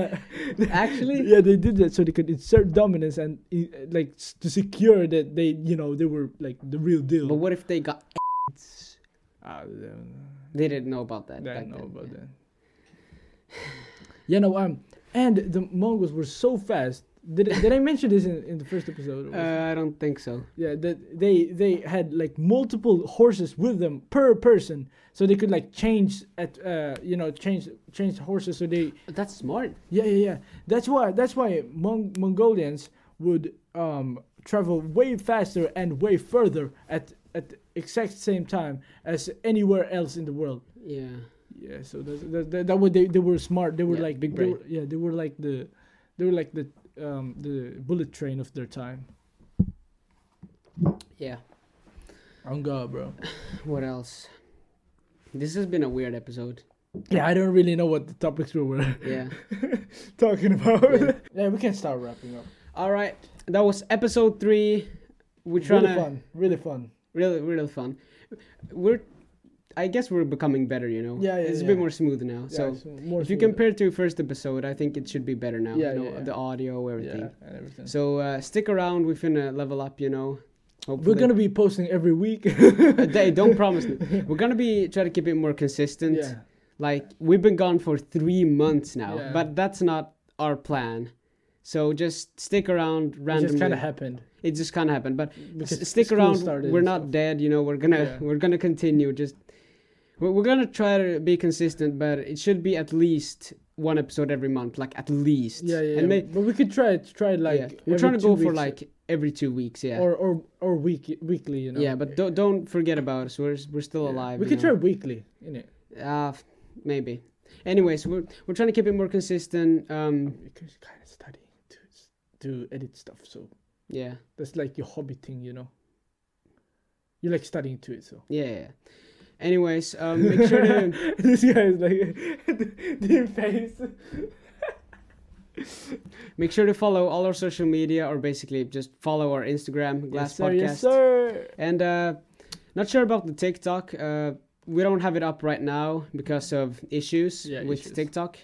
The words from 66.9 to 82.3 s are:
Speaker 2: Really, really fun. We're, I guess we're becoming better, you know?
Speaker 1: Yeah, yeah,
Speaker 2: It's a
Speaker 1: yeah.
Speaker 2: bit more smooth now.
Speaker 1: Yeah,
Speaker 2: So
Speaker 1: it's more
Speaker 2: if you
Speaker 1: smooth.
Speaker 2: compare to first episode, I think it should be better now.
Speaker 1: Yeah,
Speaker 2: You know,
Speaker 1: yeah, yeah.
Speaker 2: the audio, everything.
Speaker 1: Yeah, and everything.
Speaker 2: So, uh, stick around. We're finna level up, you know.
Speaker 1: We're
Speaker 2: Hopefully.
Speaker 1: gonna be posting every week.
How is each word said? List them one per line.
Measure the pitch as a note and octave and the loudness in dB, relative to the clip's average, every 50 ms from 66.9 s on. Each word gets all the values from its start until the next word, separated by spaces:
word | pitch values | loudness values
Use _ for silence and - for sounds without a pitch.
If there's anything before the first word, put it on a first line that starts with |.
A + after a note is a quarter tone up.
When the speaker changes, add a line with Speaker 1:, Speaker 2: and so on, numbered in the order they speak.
| - _ _ _ - | -20 _ _ _ -4
Speaker 2:
Really, | E3 F3+ F#3 F3 D#3+ | 0 0 0 0 0
really | D3 E3 E3+ D#3+ D3+ D3 | -2 -2 -2 -2 -4 -4
fun. | - - B2 B2+ C3+ - _ _ _ _ _ _ A#3 - - _ _ _ - - | -6 -8 -8 -10 -10 -12 _ _ _ _ _ _ -20 -20 -20 _ _ _ -20 -16
We're, | - F3 F3+ G#3 A#3+ A#3 - - _ - _ _ _ _ _ _ _ _ _ _ - | -8 -2 2 2 2 2 -2 -8 _ -20 _ _ _ _ _ _ _ _ _ _ -6
I | - F3+ F#3+ | -4 -4 -2
guess | F3+ B3 B3 B3+ | 0 -2 -2 0
we're | F#3 F3 E3 | 0 0 0
becoming | C#3+ C#3 C3 D#3+ D3 C3+ C3+ C3 A#2+ | 0 -2 -2 0 0 2 2 0 -2
better, | C3 B2+ B2 A#2+ | -2 -4 -4 -4
you | A2+ A2+ | -4 -4
know? | A#2 A#2+ A#2+ B2+ | -6 -6 -6 -4
Speaker 1:
Yeah, | G3 F#3+ F#3 F3+ | -2 -2 0 0
yeah, | E3+ E3 | -2 -2
Speaker 2:
It's | E3 D#3 | -2 0
a | F3 | 2
Speaker 1:
yeah. | F#3 | 2
Speaker 2:
bit | G3+ F3+ | 2 2
more | F3 D#3+ | 2 -2
smooth | D3+ - D#3+ D3 C#3 B2 | -2 -2 -2 -2 0 -2
now. | B2 B2 A#2+ A#2+ B2 C3+ | -4 -8 -8 -10 -10 -8
Speaker 1:
Yeah, | D#3 D3+ | -6 -4
Speaker 2:
So | C#3+ C3+ | -4 -4
Speaker 1:
it's | C3 C3 - | -4 -8 -12
more | D3+ D3 C#3 C#3+ E3 F3 F3 | -16 -16 -14 -8 -6 -4 -4
Speaker 2:
if | D3+ C#3 | -2 -2
you | G3 - | 2 4
Speaker 1:
smooth. | |
Speaker 2:
compare | - A3 - - A3+ A3+ | 4 4 4 4 2 2
to | G#3 - G#3 F#3 | 2 2 2 0
first | F3 - F3+ F3 D#3+ - | 2 0 -2 -2 -2 -2
episode, | D#3 C3+ C#3 C3 - C#3 C3 C3 B2+ | -4 -6 -6 -8 -6 -6 -6 -6 -6
I | C#3 C#3 | -6 -6
think | - D#3 D3 C#3+ C#3+ | -4 -4 -4 -4 -6
it | C3+ - | -8 -8
should | - D3 B2+ | -8 -8 -6
be | C3 C3 | -6 -6
better | A#2 A#2+ A#2+ A#2 A2+ | -6 -6 -6 -4 -4
now. | A2+ A2+ D3 | -4 -2 -2
Speaker 1:
Yeah, | D#3 D#3 C#3 C3 | -2 -2 -2 -2
Speaker 2:
You | C3 | -4
know, | B2+ | -6
Speaker 1:
yeah, | B2 C3+ C3+ | -6 -8 -8
yeah. | C3+ | -8
Speaker 2:
the | C3 - | -8 -6
audio, | A2 C3 C3 B2+ B2 C3 B2+ B2+ B2 B2 B2 | -6 -6 -6 -6 -6 -6 -6 -6 -6 -6 -6
everything. | A#2+ A2+ - - C#3 A2 | -6 -8 -8 -8 -8 -10
Speaker 1:
Yeah, | - - - _ - - | -10 -10 -14 _ -20 -18
and | - - | -18 -16
everything. | - - - - B2+ B2+ | -16 -18 -18 -18 -12 -6
Speaker 2:
So, | - D3 C#3+ C#3+ C#3+ C#3+ | -4 -2 -2 0 0 -2
uh, | C#3+ C#3 C#3 C3+ | -2 -4 -6 -6
stick | C3 - - G#3+ G#3 G#3+ | -8 -6 -4 -2 -2 0
around. | G3+ F#3 F3+ F3+ F3 F3 E3 D#3+ | 0 0 0 0 0 0 0 0
We're | D#3+ | -2
finna | D3+ - E3 D#3 D3 C#3 C3+ C3 | -2 -2 0 0 0 0 -2 -4
level | C#3 C#3+ C3+ C#3 C#3 | -6 -6 -6 -6 -6
up, | C3+ C#3 C#3 - | -8 -8 -8 -6
you | C#3+ C3+ | -4 -4
know. | C3+ C3+ C3+ C3+ C#3 C3+ - _ _ _ _ _ _ _ - - | -2 -4 -4 -6 -8 -10 -14 _ _ _ _ _ _ _ -10 -8
Speaker 1:
We're | C3+ | -8
Speaker 2:
Hopefully. | C3+ D#3 F#3 A3 F#3+ | 0 2 4 4 6
Speaker 1:
gonna | B3+ B3 A#3+ | 6 6 6
be | G3+ G#3+ G3 | 4 2 2
posting | G3 G#3 G#3 G3 G3 F#3+ F3+ F3 | 4 4 4 4 2 0 -2 -2
every | F3+ F3+ D#3+ F3 E3 | 0 2 2 4 2
week. | E3 G3 A3 | 2 2 0